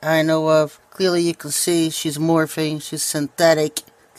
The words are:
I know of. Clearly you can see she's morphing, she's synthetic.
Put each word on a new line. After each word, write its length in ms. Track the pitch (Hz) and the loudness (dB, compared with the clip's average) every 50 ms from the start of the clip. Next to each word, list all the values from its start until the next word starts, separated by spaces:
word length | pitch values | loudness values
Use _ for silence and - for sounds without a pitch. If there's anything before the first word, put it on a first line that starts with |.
| - | -4
I 180 | 156 160 160 | 0 0 2
know 280 | 156 160 160 160 156 156 | 2 2 2 0 2 2
of. 320 | 156 156 156 147 - - _ _ | 4 2 2 0 -4 -14 _ _
Clearly 320 | - - 190 185 175 175 | -6 -2 0 0 2 2
you 120 | 170 170 165 | 0 0 -2
can 180 | - - 147 | -4 -8 -8
see 380 | 147 - - - 175 170 165 160 | -6 -4 -2 0 2 2 0 0
she's 280 | 151 - - 160 143 147 | -2 -4 -6 -6 -4 -2
morphing, 640 | 156 165 165 160 156 151 - - 156 151 156 151 | 0 2 2 2 0 -2 -2 -4 -4 -4 -4 -6
she's 200 | - - - 151 - | -8 -10 -8 -6 -6
synthetic. 800 | - - 156 143 143 - - 175 165 160 156 151 156 151 - - - _ _ _ _ _ | -4 -4 -4 -4 -4 -2 2 4 4 4 4 2 -2 -4 -8 -12 -14 _ _ _ _ _